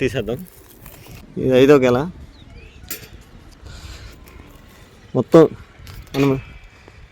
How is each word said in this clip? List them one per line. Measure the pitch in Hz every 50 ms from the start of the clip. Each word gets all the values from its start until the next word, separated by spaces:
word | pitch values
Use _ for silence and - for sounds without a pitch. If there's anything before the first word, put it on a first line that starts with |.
| 135
తీసేద్దాం. | 123 107 131 107 101 120 151 185 - - - - - - - - - - - - - - - - - - -
ఇది | - 131 127 127 135
ఐదో | 135 147 139 127
గెల. | 123 120 123 147 185 - - - - - - - - - - - - - - - - - - - - - - - - - - - - - - - - - - - - - - - - - - - - - - - - - - - - - - - - - - - - -
మొత్తం | 127 123 - - 165 160 - - - - - - - - - - - - - -
మనం | 135 139 139 135 131 - - - - - - - - - - - - - -